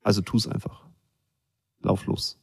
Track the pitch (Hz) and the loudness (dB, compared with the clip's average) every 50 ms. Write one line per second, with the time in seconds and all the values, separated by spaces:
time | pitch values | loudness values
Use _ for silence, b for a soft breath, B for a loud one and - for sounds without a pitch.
0 | _ 110 101 98 90 - - 113 104 - - - - - - - - - _ _ | _ 2 2 2 2 2 0 0 0 0 -4 -6 -6 -6 -12 -12 -20 -20 _ _
1 | _ _ _ _ _ _ _ _ _ _ _ _ _ _ _ _ - 101 95 98 | _ _ _ _ _ _ _ _ _ _ _ _ _ _ _ _ 0 0 0 0
2 | - - - - - - - _ | 0 -4 -4 -2 -4 -8 -8 _